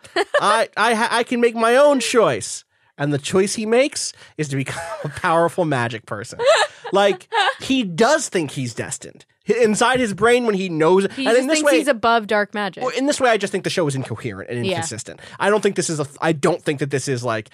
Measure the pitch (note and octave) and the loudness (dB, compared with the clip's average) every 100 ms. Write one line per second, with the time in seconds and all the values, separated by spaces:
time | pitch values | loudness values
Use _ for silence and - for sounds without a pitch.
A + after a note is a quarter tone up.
0 | - - - D5 F#3+ A3 G#3 - A3 A3 | -8 -4 -2 0 2 2 0 0 0 2
1 | A#3 A#3 A#3+ A#3+ A#3+ A3+ A3+ B3 D4 C#4 | 0 0 -2 0 0 2 2 6 6 4
2 | - B3 F3+ A2 - - - _ _ - | 2 2 2 0 -6 -12 -16 _ _ -6
3 | C#3+ C#3+ - F#3+ G3 - G#3+ A#3 C#4+ - | -4 -2 0 0 0 -2 0 2 2 -2
4 | - - - - D3 C#3 C3+ - E3 E3 | -10 -12 -14 -10 -6 -4 -6 -8 -10 -10
5 | D3 - F3+ E3 E3+ F3 D#3+ C3+ A#2 A2 | -10 -4 0 2 2 0 0 0 -2 -6
6 | - G#2+ - - B4 D5+ D5 - A#4+ G4 | -10 -12 -10 -2 2 2 0 -6 -2 2
7 | G4+ F#4 - A4 F#4+ C5 - C4 G3+ D#3+ | 2 0 -4 -2 -2 -2 -2 -2 -2 2
8 | A3+ D#4 - G3 C#3+ - B2 A2 - - | 2 2 0 -4 -4 -6 -8 -8 -10 -12
9 | - - _ _ - A3+ A3+ G3+ A#3+ B3+ | -14 -20 _ _ -2 2 2 4 2 2
10 | A#3 F#3 A3+ B3 A#3 G3 F#3+ D#3 D#3 F#3+ | 0 2 4 4 2 -2 -2 2 4 4
11 | G3 - C4 A#3+ C4 D#4 D4 D#4 C#4+ A#3 | 2 -2 2 2 2 2 4 2 2 0
12 | A#3 A#3 G#3 G#3+ G3+ G#3+ G3+ - - E3+ | 2 2 2 -2 -2 -4 -6 -6 -6 -2
13 | C#4 C4+ B3+ A3+ G3 F#3+ D#3+ F#3+ D3+ C3+ | -2 2 2 2 0 -4 -4 -2 -2 -2
14 | B2 A2 A#2+ F#2+ F2+ A#2+ F#3+ E3+ E3 G#2+ | -6 -8 -8 -10 -8 -6 -4 -4 -4 -8
15 | - D#2 - - F#3+ G#3+ G3+ G3 E3+ D3+ | -12 -16 -18 -2 0 2 2 0 -2 -4
16 | C#3+ - D#3+ D#3+ E3 E3+ - D3 C#3+ C#3 | -6 -4 -2 0 0 0 -2 -4 -2 -4
17 | C#3+ B2+ A#2+ A2 - | -2 -4 -2 -4 -6